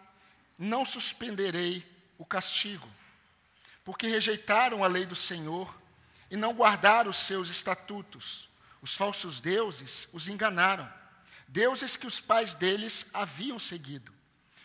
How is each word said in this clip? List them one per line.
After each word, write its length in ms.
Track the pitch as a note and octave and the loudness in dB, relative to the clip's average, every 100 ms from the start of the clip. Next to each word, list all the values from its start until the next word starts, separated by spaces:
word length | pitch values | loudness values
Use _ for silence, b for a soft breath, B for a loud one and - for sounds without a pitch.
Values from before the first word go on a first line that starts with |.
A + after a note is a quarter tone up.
| - b b b b - | -20 b b b b -8
não 280 | G3+ B3 | -2 0
suspenderei 1000 | C4 A#3 - - A#3 G3 F#3+ E3+ F3 F3+ - _ _ - | 0 -2 -4 -6 -6 -2 -2 0 -2 -4 -8 _ _ -20
o 80 | |
castigo, 640 | - F#3+ - - G#3+ G3+ G#2+ - - _ _ _ _ B B B | -6 -4 -2 -2 -4 -8 -14 -20 -20 _ _ _ _ B B B
porque 240 | - - A3+ | -10 -4 -2
rejeitaram 760 | A3 G#3+ G#3 - G#3+ B3+ G#3+ | 0 0 0 2 4 4 4
a 20 | F#3 | 2
lei 180 | F3+ | 2
do 80 | F#3 | -2
Senhor 640 | F3 - E3+ D#3 F3 F#3 - - _ b b b | -4 -4 -4 -6 -6 -8 -14 -20 _ b b b
e 60 | G3+ | -2
não 160 | A3+ | 0
guardaram 560 | A#3 A3 G3 G3+ A#3 G#3 | 6 6 8 8 8 4
os 80 | - | -2
seus 320 | - F#3+ E3+ | -2 -2 -2
estatutos. 1000 | E3+ G3 F#3 - G3+ - B2 - - - b b b | -2 -2 -4 -6 -12 -12 -16 -14 -14 -16 b b b
Os 140 | C3+ | -8
falsos 460 | - G3+ G3 F3+ B2+ | -2 -2 -2 -6 -6
deuses 680 | D#3 G3+ G#3+ C3 C3+ - - | 0 0 0 -6 -10 -10 -10
os 160 | E3+ E3 | -10 -8
enganaram, 600 | G3+ G#3+ F3 F#3+ F#3+ C3 - - - B B | -2 0 4 4 4 -6 -16 -20 -20 B B
deuses 520 | - F3 B3 C4 C4 - | -6 2 2 2 -4 -6
que 100 | B3 | -6
os 140 | - | -6
pais 320 | - A3+ G#3+ | 2 2 2
deles 560 | D3+ F#3 G#3 A3 - - | 0 2 2 0 0 -2
haviam 460 | G3 F#3 C#3 C4 A#3 | -6 -6 -6 -8 -6
seguido. 540 | - F3 C#3 C#3 - - _ _ b b | -8 -8 -10 -14 -16 -20 _ _ b b